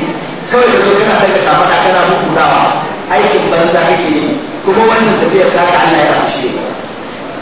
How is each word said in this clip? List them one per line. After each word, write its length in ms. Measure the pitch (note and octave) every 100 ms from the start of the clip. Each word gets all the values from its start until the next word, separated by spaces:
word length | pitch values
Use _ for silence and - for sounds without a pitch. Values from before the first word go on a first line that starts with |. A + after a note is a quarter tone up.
| D3 - - -
kawai 240 | - B3 A#3+
ka 100 | G3+
zo 140 | G3+ G3
kana 200 | A3 G#3
daga 220 | F#3+ F#3
kafaɗa 360 | F#3+ F#3+ F3+ F3+
kana 220 | F#3 F#3
hukunawa, 580 | F3 - - E3 E3 - C3+ - - - -
aikin 380 | B3 G3+ - E3+
banza 340 | E3 E3+ F3+
kake 240 | E3+ E3+ F3
yi, 200 | D3 D3+ - - -
kuma 240 | - F#4
wannan 320 | - A3 A3 F3+
tafiyar 320 | E3 F#3 F3+
ta 140 | E3+
ka 120 | F3 -
Allah 220 | D#3+ -
ya 100 | D#3 C#4+
fushi 340 | - - F#4
ne." 100 | - - - - - - - - -